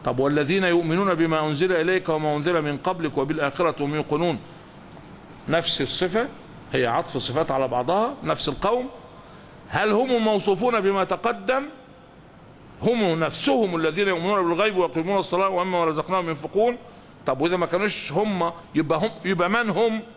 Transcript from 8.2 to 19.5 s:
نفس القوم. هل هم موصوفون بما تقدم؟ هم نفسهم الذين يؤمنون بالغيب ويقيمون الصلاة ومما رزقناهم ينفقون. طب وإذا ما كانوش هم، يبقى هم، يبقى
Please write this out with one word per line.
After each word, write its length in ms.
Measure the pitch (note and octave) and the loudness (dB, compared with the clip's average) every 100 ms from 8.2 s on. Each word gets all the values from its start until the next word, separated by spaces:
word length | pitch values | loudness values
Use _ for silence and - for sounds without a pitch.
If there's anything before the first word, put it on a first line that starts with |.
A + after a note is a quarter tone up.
نفس 240 | C#3+ C#3+ - | -4 -2 -2
القوم. 420 | C3 G3 B3 B3+ - - - - - - - - | -2 0 0 -4 -12 -20 -20 -20 -20 -20 -20 -6
هل 240 | D3+ G#3+ | 0 2
هم 320 | G#3 C4 A#3+ | 2 2 2
موصوفون 560 | A3 G#3 G3+ F#3 B3 A#3 | 2 2 2 2 2 2
بما 240 | F#3+ G3 | 2 0
تقدم؟ 600 | F3+ F3+ A#3 G#3+ G3 C4 D4 - - - - - - - - - - - | 0 0 -2 -2 -2 -2 -4 -14 -20 -20 -20 -20 -20 -20 -20 -20 -20 -2
هم 380 | G3+ A#3+ G3 D#3+ | 0 2 2 2
نفسهم 560 | D#3 - - C4 G3+ E3 | 0 0 2 2 2 2
الذين 320 | D#3+ D#3+ G3 | 0 2 0
يؤمنون 400 | F3 F3 G#3 E3+ | 2 2 2 2
بالغيب 280 | E3+ G#3+ F#3 | 2 2 2
ويقيمون 420 | E3+ E3 E3 G3 | 0 0 0 0
الصلاة 300 | F3+ F3 G3 | 0 0 2
ومما 360 | F#3 F#3 F3+ | 0 0 2
رزقناهم 440 | E3 D3+ D#3 F#3 E3+ | 0 0 -2 -2 -2
ينفقون. 480 | D3+ C#3+ G3 A#3 A#3+ - - - - - | -6 -2 2 2 0 -12 -20 -20 -8 -4
طب 140 | C3 | 0
وإذا 160 | D#3+ F3+ | 0 2
ما 100 | E3+ | 0
كانوش 460 | F3+ G#3 - - | 0 0 -2 -2
هم، 400 | D3+ G#3+ F#3 E3+ - - | -2 0 0 -2 -4 -4
يبقى 240 | D3 D#3 D#3 | -2 0 0
هم، 120 | A3 - | 0 -2
يبقى 260 | F3+ F3+ F3 | -2 0 2